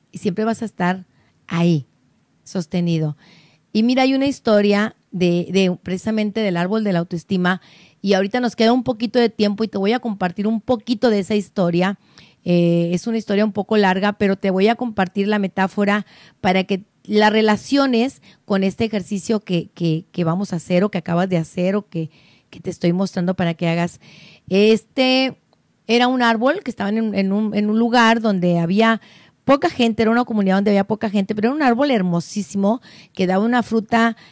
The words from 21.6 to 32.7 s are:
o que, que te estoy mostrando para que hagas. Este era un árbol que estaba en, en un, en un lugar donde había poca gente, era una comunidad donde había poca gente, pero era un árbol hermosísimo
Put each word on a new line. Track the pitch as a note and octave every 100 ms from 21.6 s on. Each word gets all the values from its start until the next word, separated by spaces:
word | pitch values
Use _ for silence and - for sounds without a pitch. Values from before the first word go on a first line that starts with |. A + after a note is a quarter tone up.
| F3+ G3+
o | G3+
que, | E3+ D#3 - _ _ _
que | -
te | F#3+
estoy | F3+ E3+
mostrando | F3+ F#3+ F#3 F3
para | F#3 E3+
que | E3 E3+
hagas. | E3+ E3+ - - - - - -
Este | F#3+ G#3+ A3 - - C4 C4 C4 - _ _ _ _ -
era | A#3+ B3
un | B3+
árbol | A#3 A3+ B3+ F4+
que | -
estaba | - G3+
en, | A3 A3
en | G3 G3
un, | G3+ G#3+
en | G#3 G#3
un | A3
lugar | A#3 A#3+ A3+ A3+
donde | A3 F#3+ F3 E3+
había | E3 G3 A3+ A3 - - _ _
poca | - C#4 E4+
gente, | - A#3 A3
era | A3
una | A#3+
comunidad | B3 G#3+ F#3+ F#3+
donde | G3+
había | G3
poca | G3 G#3+ A3
gente, | G3+ F#3+ G#3+
pero | A3
era | D4+
un |
árbol | C4 A#3 C#4+
hermosísimo | A#3 F3+ E3+ - G#3+ - G3 G3